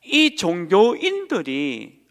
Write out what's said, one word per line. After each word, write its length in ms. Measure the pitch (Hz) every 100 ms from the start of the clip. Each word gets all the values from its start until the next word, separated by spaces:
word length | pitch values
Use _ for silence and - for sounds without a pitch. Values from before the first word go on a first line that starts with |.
| -
이 300 | 294 302 -
종교인들이 1700 | 175 175 165 190 233 - 359 392 381 247 139 135 143 117 110 _ _